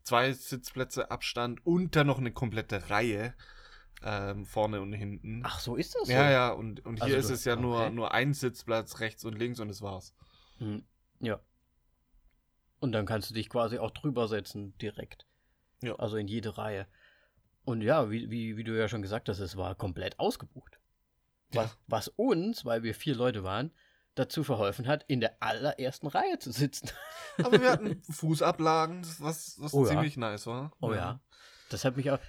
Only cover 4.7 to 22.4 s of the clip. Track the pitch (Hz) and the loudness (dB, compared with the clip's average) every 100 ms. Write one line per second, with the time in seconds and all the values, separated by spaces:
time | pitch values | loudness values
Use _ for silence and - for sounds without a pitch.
4.7 | 104 98 104 101 101 110 113 123 - 123 | 0 -4 -6 -6 -8 -8 -8 -6 -6 -4
5.7 | 120 170 494 214 127 143 131 123 - 113 | -4 -2 -2 2 6 8 6 4 0 -6
6.7 | 101 - 113 123 135 135 123 127 120 123 | -8 -8 -2 2 2 2 0 0 2 2
7.7 | 117 110 117 110 117 139 139 127 - - | 2 0 0 0 2 2 2 -2 -4 0
8.7 | 113 104 - 113 - 113 107 120 117 104 | 0 -2 -6 -6 -6 -8 -4 -4 -4 -8
9.7 | 95 101 95 - _ - _ _ - 107 | -6 -8 -8 -12 _ -20 _ _ -10 -6
10.7 | 104 - _ _ _ 117 101 - _ _ | -6 -10 _ _ _ -4 -4 -6 _ _
11.7 | _ _ _ _ _ _ _ _ _ _ | _ _ _ _ _ _ _ _ _ _
12.7 | _ 131 107 98 110 - 113 104 123 113 | _ -2 0 0 -2 -2 -6 -2 0 0
13.7 | 110 110 - 254 120 110 104 - 104 101 | 0 -4 -4 -2 0 0 -2 -4 -10 -12
14.7 | - 104 98 95 - _ _ _ _ _ | -8 -8 -8 -14 -18 _ _ _ _ _
15.7 | _ 123 - 107 110 101 113 104 104 110 | _ -8 -4 -2 -2 -2 -4 -4 -4 -4
16.7 | 98 98 _ - _ _ _ _ _ - | -4 -8 _ -20 _ _ _ _ _ -4
17.7 | 113 107 156 110 113 110 117 113 107 113 | 0 4 4 4 -2 -4 -4 -4 -6 -2
18.7 | 110 107 117 98 113 - 98 92 95 92 | 0 0 -2 -4 -4 -2 -4 -4 -4 -4
19.7 | 95 98 85 95 - 196 - - - - | -4 -4 -4 -6 -2 -2 -2 -10 -18 -20
20.7 | - _ _ _ _ _ _ _ 117 110 | -20 _ _ _ _ _ _ _ 0 0
21.7 | - - 113 - - 254 165 | -4 -4 -4 -2 0 2 2